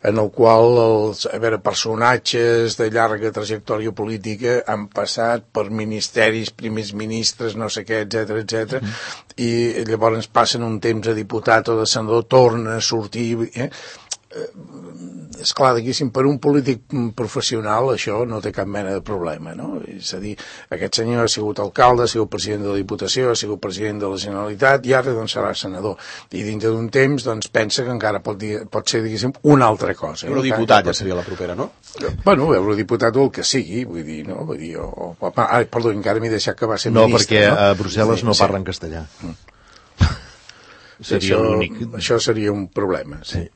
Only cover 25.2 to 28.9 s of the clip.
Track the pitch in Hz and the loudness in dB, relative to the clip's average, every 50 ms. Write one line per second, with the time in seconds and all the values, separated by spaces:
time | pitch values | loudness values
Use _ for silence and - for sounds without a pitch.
25.2 | 110 107 - 110 104 101 98 - - 98 95 90 98 107 92 - - - - - | -4 -4 -4 -4 -2 -4 -4 -6 -8 -8 -8 -6 -6 -6 -6 -8 -12 -18 -18 -18
26.2 | - _ - - 107 104 107 107 104 113 110 113 113 110 - 135 135 135 147 135 | -18 _ -8 -6 -6 -4 -6 -2 0 0 0 0 -4 0 2 4 4 4 2 -2
27.2 | - 131 113 110 104 - _ 113 110 107 - - 127 123 123 117 110 110 104 98 | -2 -4 -6 -6 -8 -2 _ -2 0 0 -2 -4 -4 -4 -4 -2 -2 -2 -2 -2
28.2 | - - 107 95 107 107 107 107 107 - - 110 - - | -4 -6 -6 -6 -6 -6 -6 -6 -8 -6 -6 -4 -4 0